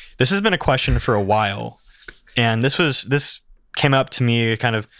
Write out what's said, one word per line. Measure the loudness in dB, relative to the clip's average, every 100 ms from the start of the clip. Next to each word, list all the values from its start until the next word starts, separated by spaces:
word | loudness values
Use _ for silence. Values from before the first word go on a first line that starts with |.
| -10 -2
This | 0
has | 2
been | 0
a | 0
question | 0 0 0 0
for | 2
a | 0
while. | 2 2 0 -4 -10 -14 -20 -20 -20 -20 -6 0
And | 0 2
this | 0 2
was, | 0 -2
this | -2 -2 -2 -6 -16 -20 _ -2
came | 2
up | 2 0
to | 0
me | 0 2 0 0
kind | 0 -2
of | -4